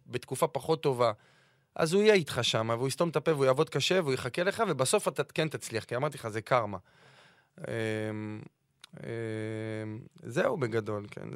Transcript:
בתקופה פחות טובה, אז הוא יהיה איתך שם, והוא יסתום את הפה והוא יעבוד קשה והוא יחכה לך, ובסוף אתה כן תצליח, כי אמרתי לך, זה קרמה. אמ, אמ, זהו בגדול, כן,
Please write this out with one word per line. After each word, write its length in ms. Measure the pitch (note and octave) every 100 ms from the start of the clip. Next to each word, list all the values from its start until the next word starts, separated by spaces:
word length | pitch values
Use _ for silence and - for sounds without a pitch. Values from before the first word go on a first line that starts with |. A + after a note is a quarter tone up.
| -
בתקופה 400 | A#2+ - C3+ -
פחות 360 | C3+ - D#3+
טובה, 300 | D3 B2 A#2 G#2 _ _ _ _ _
אז 180 | - D#3+
הוא 100 | F#3+
יהיה 120 | G#3+
איתך 240 | G3+ D3+ -
שם, 280 | A#2 A#2 A2+
והוא 180 | A#2 C3+
יסתום 200 | - E3+
את 80 | D3+
הפה 180 | E3
והוא 100 | D3+
יעבוד 260 | C3 C3 D#3
קשה 300 | C#3+ - F#3
והוא 100 | D3
יחכה 300 | B2+ B2+ F3
לך, 200 | F3+ F#3+ A3
ובסוף 400 | C#3 C3 G#3 F3
אתה 160 | D3
כן 240 | C#3 - D#3+
תצליח, 360 | A#2 - A2+
כי 120 | - B2
אמרתי 220 | D3 C3+
לך, 100 | A#2
זה 120 | G#2+
קרמה. 380 | - B2+ G#2 F#2 - _ - - - _ _ -
אמ, 840 | - A2+ A2 G#2+ G#2+ G#2+ G#2+ G#2+ - _ _ _ - -
אמ, 120 | - A2+ A2+ A2 A2 A2 A2 A2 A2 G#2+ G1+ -
זהו 340 | - B2+ - G#3+
בגדול, 500 | A#2+ A2+ G#2+ G#2 G#2
כן, 200 | - G1+